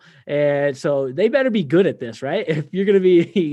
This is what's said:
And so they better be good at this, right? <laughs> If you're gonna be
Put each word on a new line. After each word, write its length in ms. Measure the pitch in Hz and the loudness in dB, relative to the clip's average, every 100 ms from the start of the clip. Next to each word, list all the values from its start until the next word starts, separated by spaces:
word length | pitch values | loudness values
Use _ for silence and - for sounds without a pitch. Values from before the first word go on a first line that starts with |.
| _ _ - | _ _ -6
And 520 | 143 147 143 143 135 | -2 0 0 -2 -2
so 340 | 151 139 135 | -2 -2 -4
they 160 | 139 226 | -2 0
better 220 | 269 262 | 2 0
be 160 | 214 139 | -2 0
good 200 | 170 175 | 2 2
at 140 | - | -2
this, 220 | 117 - | -12 -10
right? 240 | 135 196 160 | -6 -6 -4
<laughs> 140 | 151 | -6
If 120 | - | -6
you're 120 | 185 196 | -4 2
gonna 160 | 196 | 4
be 180 | 185 175 170 202 156 | 6 4 4 -2 -2